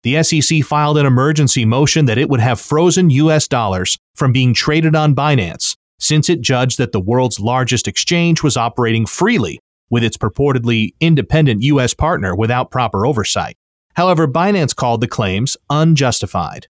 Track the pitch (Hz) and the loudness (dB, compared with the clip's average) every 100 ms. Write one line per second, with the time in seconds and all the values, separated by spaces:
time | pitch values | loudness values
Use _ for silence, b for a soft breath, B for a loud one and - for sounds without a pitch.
0 | 117 147 160 160 - 160 135 151 147 151 | 0 0 0 0 0 0 0 0 0 2
1 | 139 123 139 156 139 - 110 123 147 160 | 2 2 2 2 0 2 0 2 2 2
2 | 139 110 143 131 117 117 - 151 175 170 | 2 0 0 0 0 -2 -2 0 2 4
3 | 180 131 156 156 - 127 107 92 92 - | 2 4 4 2 0 -2 -2 -2 -4 -6
4 | _ - 135 123 127 113 - 156 160 156 | _ -4 0 2 2 0 0 0 2 2
5 | 151 135 147 139 85 - - - _ _ | 2 2 2 0 -2 -6 -8 -8 _ _
6 | - 151 143 143 117 127 127 - 123 107 | -2 0 2 0 0 0 0 -2 -2 -2
7 | 92 123 127 - 107 127 123 123 - - | 0 0 0 -2 -2 -2 0 -2 -4 -6
8 | - 170 170 165 151 127 117 - 117 113 | -2 0 2 2 0 0 -2 -2 0 0
9 | 107 - 196 226 92 - _ _ _ 117 | -2 -2 0 0 -2 -8 _ _ _ 0
10 | 113 - 110 - 143 131 117 113 107 _ | 0 -2 -6 -2 0 0 0 0 -2 _
11 | 160 151 104 156 151 107 131 143 123 - | 2 2 2 2 2 2 2 2 0 -2
12 | 151 175 95 90 110 123 127 127 117 98 | -2 -2 -4 -2 -2 -2 -4 -4 -2 -2
13 | 113 120 95 104 82 - _ _ _ - | -2 -2 -2 -4 -6 -12 _ _ _ -2
14 | 180 165 156 156 185 202 143 - 127 117 | 0 2 0 0 0 0 -2 -2 -2 -2
15 | 123 - 101 98 135 - _ 147 160 151 | -2 -2 -2 -2 -4 -8 _ 0 2 4
16 | 131 - 107 92 82 - - | 2 -2 -4 -6 -6 -10 -20